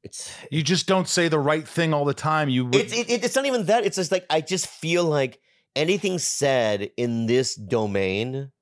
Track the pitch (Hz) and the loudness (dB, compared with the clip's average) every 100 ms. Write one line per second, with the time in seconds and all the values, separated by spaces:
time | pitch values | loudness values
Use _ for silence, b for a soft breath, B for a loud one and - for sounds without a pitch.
0 | - - B B B 151 151 180 - 190 | -14 -14 B B B -4 0 0 2 0
1 | 180 - 170 151 143 156 147 - 165 147 | 2 0 2 2 2 0 -2 -2 0 2
2 | 143 135 156 156 147 127 123 190 220 226 | 0 -2 0 0 2 0 2 2 2 -4
3 | 233 240 240 269 277 247 180 226 202 - | 0 0 0 0 0 0 2 2 2 -2
4 | 165 185 - 156 151 180 - - 160 170 | -2 -2 0 -2 0 -4 -4 -6 0 2
5 | 170 147 135 - _ _ _ 131 160 196 | 2 2 0 -4 _ _ _ -2 0 2
6 | 202 180 - - 139 131 110 104 101 - | 0 -2 -4 0 2 2 2 0 -4 -4
7 | 120 117 113 123 123 - 101 117 107 98 | -2 0 2 2 0 -6 -2 0 0 0
8 | 95 98 120 131 139 _ | 0 0 -2 -6 -10 _